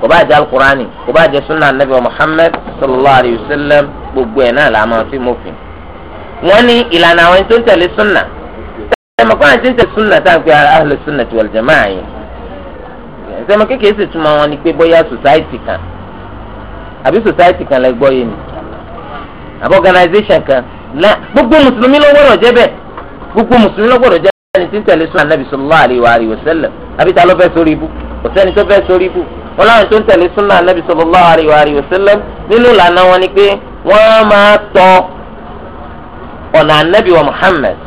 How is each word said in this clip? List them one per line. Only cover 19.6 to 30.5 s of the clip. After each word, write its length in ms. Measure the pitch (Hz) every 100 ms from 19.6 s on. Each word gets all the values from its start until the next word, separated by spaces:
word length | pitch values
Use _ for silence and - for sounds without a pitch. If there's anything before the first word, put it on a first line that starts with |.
Àbí 120 | 123 190
organization 640 | 185 180 175 202 208 156
kan? 220 | 139 131 127 - -
Lá, 140 | 147 196 - -
gbogbo 220 | 277 233 311
mùsùlùmí 420 | 269 214 254 294
ló 80 | 294
gbọ́dọ̀ 260 | 587 571 -
jẹ́ 100 | 233
bẹ́ẹ̀. 160 | 240 214 - - - - - -
Gbogbo 200 | 208 214 240
mùsùlùmí 300 | 214 196 226
ló 80 | 254
gbọ́dọ̀ 200 | 247 170
jẹ́ 120 | 185 - _ 185
ẹni 100 | 175
tí 100 | 208
ń 40 |
tẹ̀lé 200 | 214 160 160
súnà 180 | 180
Nabi 200 | 147 156 123
sallallahu 320 | 139 139 156
alayhi 160 | 143 123
wa 100 | 120
alihi 180 | 117 113
wa 60 | 110
sallam. 280 | 147 160 113 - - -
Àbí 140 | 165
ta 100 | 175
ló 100 | 175
fẹ́ 160 | 180 180
sórí 180 | 165 160
ibú? 140 | 147 156 - - -
Kò 60 | 117
sẹ́ni 220 | 190 185
tó 80 | 202
fẹ́ 240 | 190 196 190
sórí 160 | 185 185
ibú. 140 | 175 156 - -
Wọ́n 120 | - 208
láwọn 200 | 226 190
tó 80 | 214
ń 40 |
tẹ̀lé 240 | 220 185 175 208
súnà 240 | 202